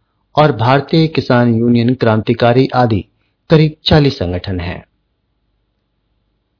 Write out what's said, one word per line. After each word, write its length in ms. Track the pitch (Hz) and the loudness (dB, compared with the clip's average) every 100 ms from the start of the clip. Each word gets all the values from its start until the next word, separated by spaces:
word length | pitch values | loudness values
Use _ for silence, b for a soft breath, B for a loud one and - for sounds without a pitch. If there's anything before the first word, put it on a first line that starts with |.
| _ _ _ - | _ _ _ 0
और 160 | 151 | 0
भारतीय 560 | 110 117 139 - 165 156 | 0 0 0 0 0 0
किसान 480 | 151 - 123 120 113 | -2 0 0 2 0
यूनियन 400 | 120 120 117 127 | 0 0 0 0
क्रांतिकारी 720 | 117 110 107 117 120 127 131 127 | 0 0 -2 0 2 2 0 0
आदि 300 | 120 104 - _ _ _ _ | 0 -2 -6 _ _ _ _
करीब 220 | 160 156 156 | 2 2 -2
चालीस 360 | - 160 139 - | 0 2 2 -2
संगठन 400 | 87 87 - 92 | -6 -6 -6 -8
हैं। 260 | 87 - - _ _ _ _ _ _ _ _ _ _ _ _ _ _ _ _ _ | -8 -12 -16 _ _ _ _ _ _ _ _ _ _ _ _ _ _ _ _ _